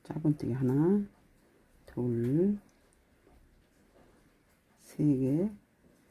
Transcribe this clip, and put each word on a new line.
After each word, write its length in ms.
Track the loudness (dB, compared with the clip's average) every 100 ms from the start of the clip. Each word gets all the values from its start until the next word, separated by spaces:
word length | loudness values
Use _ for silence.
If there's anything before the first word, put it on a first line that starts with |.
짜분뜨기 480 | -12 -4 -2 0 -2
하나, 540 | -2 0 2 4 2 -2 _ _ _ _ _ _ _ -14
둘, 760 | -6 -2 -2 0 0 0 -2 -8 _ _ _ _ _ _ -20 _ _ _ _ _ _ -20 _ _ _ _ _ _ _
세 220 | -16 -2
개 460 | 0 2 0 0 -2 -6 _ _ _ _ _